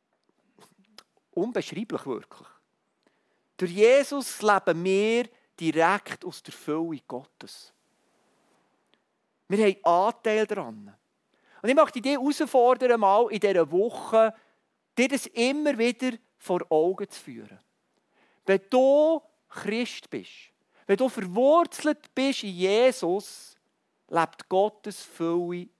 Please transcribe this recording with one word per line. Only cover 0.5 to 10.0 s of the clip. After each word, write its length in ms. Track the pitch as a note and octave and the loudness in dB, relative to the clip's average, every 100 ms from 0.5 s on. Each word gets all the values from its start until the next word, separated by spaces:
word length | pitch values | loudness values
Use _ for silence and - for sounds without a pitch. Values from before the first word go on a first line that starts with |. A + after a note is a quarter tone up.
| _ - _ _ - _ _ _ | _ -20 _ _ -20 _ _ _
unbeschreiblich 760 | - G#3+ A#3 - E3+ A3+ D#3+ C#3 | -6 -4 -6 -8 -10 -10 -10 -8
wirklich. 420 | A2 - - - _ _ _ _ _ _ _ _ _ _ - | -10 -12 -20 -20 _ _ _ _ _ _ _ _ _ _ -8
Durch 160 | F3+ | -8
Jesus 680 | F3+ A3 C4+ C4+ C#4+ - - | 2 4 4 2 -6 -8 -4
leben 420 | G#3+ G3 - E3 | 0 2 0 -2
wir 440 | F#3 G3 G#3+ A#3 - _ _ - | 0 0 2 0 -2 _ _ -6
direkt 640 | E3 D#3 E3 G3+ - - | -4 0 0 0 -6 -14
aus 160 | F3 - | -14 -16
der 140 | - | -20
Fülle 460 | - - D#3 E3 C#3+ - | -14 -8 -6 -6 -8 -12
Gottes. 680 | B2+ C3 _ - - - _ _ _ _ _ _ _ _ _ _ _ _ _ _ _ _ _ _ | -14 -14 _ -20 -20 -20 _ _ _ _ _ _ _ _ _ _ _ _ _ _ _ _ _ _
Wir 180 | G3 G#3+ | 0 2
haben 180 | F#3+ | 2
Anteil 600 | E3+ F3 | 2 2